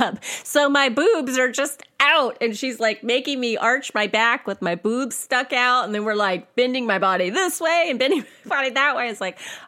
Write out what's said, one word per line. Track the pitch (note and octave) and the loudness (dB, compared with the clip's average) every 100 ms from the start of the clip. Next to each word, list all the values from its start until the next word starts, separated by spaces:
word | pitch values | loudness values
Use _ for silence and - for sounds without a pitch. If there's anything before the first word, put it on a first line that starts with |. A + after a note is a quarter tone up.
up. | G#3+ G3+ | 0 -4
So | - - - D4 C#4+ | -10 -10 -2 2 4
my | C#4+ C4+ | 4 2
boobs | A3+ F4+ G4 C4 C4 | 2 2 2 0 0
are | B3+ | 0
just | A3+ C#4+ - - - | 0 -4 -6 -8 0
out, | C#4 D#4+ B3 - | 4 4 2 0
and | A#3 - | -4 -2
she's, | C4+ A3+ | -6 -2
like, | A3 G#3 | -2 -2
making | A3+ B3+ C#4 C4+ | -2 -2 -2 -2
me | A#3+ A3 | -2 0
arch | A3+ C4 - | 0 0 -2
my | G#3+ G#3+ | -2 0
back | G#3+ A#3 B3+ - | 2 2 0 -4
with | G3 | -4
my | F#3 | -2
boobs | F3 G#3 A#3+ C4 | -2 -2 -2 -2
stuck | - - B3 C4+ | -6 -2 -2 0
out, | C4 B3 B3 | 0 2 2
and | G#3 | 0
then | G#3 | -2
we're, | G#3+ | -2
like, | G#3 G3+ F#3 - - | 0 0 -2 -2 0
bending | B3+ B3+ A#3 | 0 0 0
my | F#3+ | 2
body | F#3+ F#3 F3+ | 2 2 0
this | C4+ F4+ - | 0 0 0
way | E4 E4+ E4+ | 0 2 0
and | A#3+ | 0
bending | C4 E4+ | 0 0
<laughs> | - - | -4 -12
my | - C#4+ | -6 -2
body | C4 | -2
that | B3 C#4+ D#4+ | 0 0 0
way. | A#3+ | -4
It's | G#3+ | -4
like, | F#3 F3+ - - | -8 -8 -14 -16